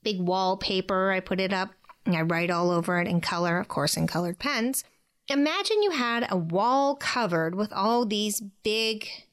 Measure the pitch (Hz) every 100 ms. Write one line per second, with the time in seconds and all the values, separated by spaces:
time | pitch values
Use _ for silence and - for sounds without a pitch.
0 | - 190 180 185 185 190 - 190 190 190
1 | 190 190 190 185 190 190 190 - _ -
2 | - 170 160 165 175 175 175 170 170 175
3 | 175 175 - 175 175 170 - - 147 -
4 | 165 160 175 180 277 269 233 269 - _
5 | _ _ - 277 285 359 403 427 415 302
6 | 240 233 233 190 165 170 220 269 277 277
7 | - 254 220 165 160 185 208 - 208 240
8 | 240 208 214 202 202 _ 214 220 220 220
9 | - - -